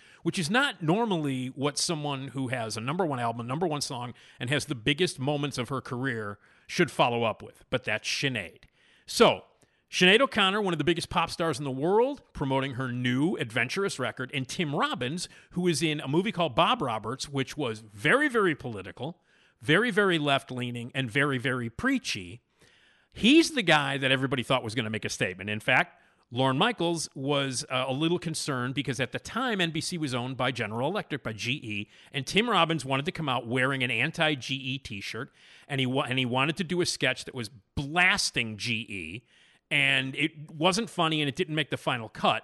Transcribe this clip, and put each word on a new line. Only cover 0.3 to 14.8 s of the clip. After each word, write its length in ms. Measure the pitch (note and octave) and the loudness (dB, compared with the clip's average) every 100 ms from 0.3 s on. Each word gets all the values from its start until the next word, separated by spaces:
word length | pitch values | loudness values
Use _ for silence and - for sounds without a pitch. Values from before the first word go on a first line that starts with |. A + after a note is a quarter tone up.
| G3 | -2
is 100 | D3 | 0
not 360 | A#3 C#4 G3+ | 2 2 0
normally 640 | D#3 G3 A#3 F3 D3 C3 B2+ | 2 2 2 2 0 -2 -4
what 320 | C3+ C#3+ C#3+ | -2 -2 0
someone 480 | - D#3 D3 C3+ C3+ | -2 -2 -4 -4 -6
who 220 | C3+ B2+ | -6 -4
has 280 | B2+ A2+ A2 | -2 -4 -4
a 20 | |
number 240 | A#2+ F3 | -4 0
one 160 | F3 B2+ | 0 0
album, 280 | A#2 A#2 A#2 | -2 -2 -4
number 180 | D3 F3+ | -2 -2
one 160 | D3 | -2
song, 320 | - B2+ B2 - - - | -4 -6 -10 -12 -20 -8
and 120 | B2+ | -2
has 140 | C#3+ D3 | -2 -2
the 100 | B2+ | -2
biggest 420 | A2+ D3 F3+ - | 0 2 0 0
moments 400 | C3 D3 C#3+ B2+ | -2 0 -2 -4
of 120 | A#2 | -4
her 120 | C3 | -6
career 560 | - B2 C3 A2+ G#2 G2+ _ _ - | -6 -4 -4 -4 -6 -10 _ _ -4
should 240 | - D#3 | 0 2
follow 320 | - C3+ A#2 | 4 4 4
up 180 | A2+ G2+ | 0 -2
with. 220 | G#2+ - _ | -10 -20 _
But 120 | B2+ | -4
that's 240 | - G#2+ - | -2 -2 -2
Sinead. 580 | - C#3 A#2 E2+ - - _ _ _ - | -2 -2 -4 -8 -14 -20 _ _ _ -6
So, 340 | - G#3+ F#2+ - _ _ _ _ | 6 6 6 -2 _ _ _ _
Sinead 320 | - F3+ A3 | 4 6 6
O'Connor, 400 | C4+ - F#3+ G#3 | 4 4 2 2
one 140 | G3 D#3+ | 0 0
of 20 | |
the 60 | |
biggest 260 | D3 D#3+ - | 2 0 0
pop 220 | F#3 E3 | -2 -2
stars 260 | - E3 B2+ | -2 -2 -2
in 60 | |
the 80 | C#3+ | -4
world, 500 | C3 D#3+ G#3+ B3+ C#4+ _ | -2 2 4 2 -2 _
promoting 440 | - C#3 C3+ C3+ B2 | -6 0 0 0 -2
her 160 | C3 | -4
new 440 | B2 B2 B2+ D#3 G#3+ | 0 0 2 2 0
adventurous 600 | B2 A#2+ A#2+ - G3 - | -2 0 0 0 -2 -2
record, 320 | B2 - B2+ | -4 -4 -6
and 160 | C#3+ C3 | -6 -4
Tim 280 | - D#3 | -4 -2
Robbins, 520 | D3+ | 0